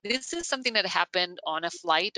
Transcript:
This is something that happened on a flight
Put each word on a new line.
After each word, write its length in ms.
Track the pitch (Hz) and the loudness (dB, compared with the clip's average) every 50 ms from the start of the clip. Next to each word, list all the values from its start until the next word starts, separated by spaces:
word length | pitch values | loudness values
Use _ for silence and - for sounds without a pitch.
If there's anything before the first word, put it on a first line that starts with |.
| - | -2
This 300 | 202 247 262 - - 339 | -2 -2 -2 -2 -4 -6
is 140 | 339 339 | -6 -2
something 260 | - 277 262 254 247 226 | -2 -4 -2 -2 0 2
that 120 | 214 180 | 2 2
happened 520 | 170 - 175 175 - - 180 180 175 180 - - | 2 2 2 2 2 2 0 0 0 -2 -6 -4
on 180 | 160 156 160 165 | -2 -2 0 -2
a 60 | 170 | -4
flight 480 | - - - 170 156 165 180 214 - | -4 -2 0 2 4 4 2 0 -4